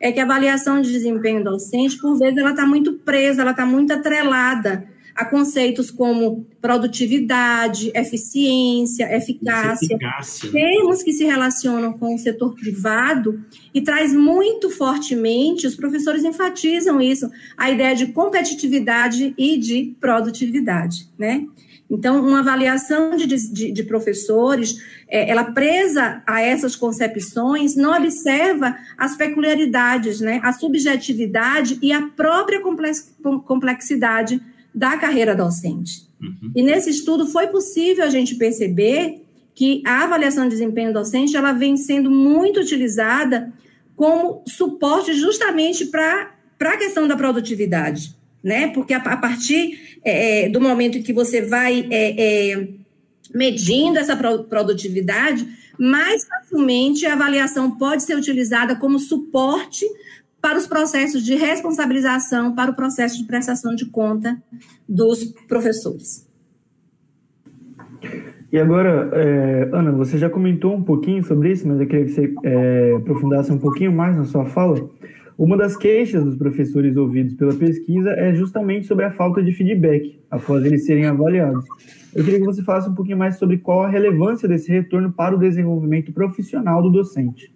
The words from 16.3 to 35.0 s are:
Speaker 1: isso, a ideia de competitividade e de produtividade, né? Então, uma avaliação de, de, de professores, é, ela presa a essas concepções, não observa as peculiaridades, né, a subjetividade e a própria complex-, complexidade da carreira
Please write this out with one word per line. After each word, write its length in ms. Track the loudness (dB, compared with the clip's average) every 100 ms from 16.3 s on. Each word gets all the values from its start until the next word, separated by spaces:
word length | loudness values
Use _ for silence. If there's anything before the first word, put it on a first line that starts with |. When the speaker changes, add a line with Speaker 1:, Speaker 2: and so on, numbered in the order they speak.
| 0 -4 -2 -2 0 2 2
Speaker 1:
isso, 300 | 2 0 -4 -10 -16 -4
a 140 | -2
ideia 240 | 2 2
de 120 | 0 -2
competitividade 1300 | 0 0 0 -2 -2 0 0 0 0 0 0 -2 0
e 180 | 0 0
de 380 | 0 -2 -4 -4
produtividade, 1080 | 0 0 0 -4 -4 -2 -2 -2 -4 -6 -12 -8
né? 300 | -4 -4 -6 -16 -20 -18 -8
Então, 380 | -4 0 2 4
uma 140 | 2
avaliação 760 | 2 2 2 0 0 0 0
de, 120 | 0 0
de, 440 | -2 -4 -6 -6
de 120 | -6
professores, 960 | -4 -4 -2 -4 0 2 2 0 -2 -6 -14 -20 -4
é, 240 | -2 0
ela 140 | 0
presa 800 | 0 0 2 2 2 0 -2 -4 -4
a 140 | -2
essas 340 | 0 0 -2
concepções, 1000 | -4 -4 -2 -4 -4 -6 -4 -2 0 0 2
não 180 | 2
observa 800 | 2 0 -2 -2 0 2 0 -2 -4 -12 -6
as 180 | -4 -2
peculiaridades, 1000 | -2 0 0 2 2 2 2 0 -2 -2
né, 220 | -2 -2
a 80 | -2
subjetividade 1300 | -2 -2 0 0 0 -2 -4 -2 0 0 0 0 0
e 100 | 0
a 80 | 0
própria 600 | -2 -2 2 2 0 -2
complex-, 520 | -2 -2 -4 -6 -10 -8 -4 -4
complexidade 960 | -2 -2 -2 -4 -4 -2 0 0 -2 -4 -8 -20 _
da 220 | -4 -2
carreira 400 | 0